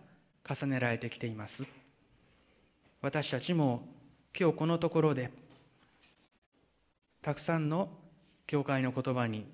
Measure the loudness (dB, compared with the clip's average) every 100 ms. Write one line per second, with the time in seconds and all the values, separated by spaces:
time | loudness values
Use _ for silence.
0 | -18 -20 _ _ -8 -4 -2 0 2 0
1 | -4 -6 -8 -6 -10 -10 -12 -14 -20 _
2 | _ _ _ _ _ _ _ _ _ _
3 | -4 -2 0 -2 0 4 4 2 -4 -20
4 | -20 -20 _ 0 2 2 2 2 2 4
5 | 4 4 -2 -8 -20 -20 -20 _ _ _
6 | -20 _ _ _ _ _ _ _ _ _
7 | _ _ -6 -4 0 0 2 0 -2 -8
8 | -20 -20 _ _ -2 0 2 0 0 0
9 | 0 0 0 -2 -8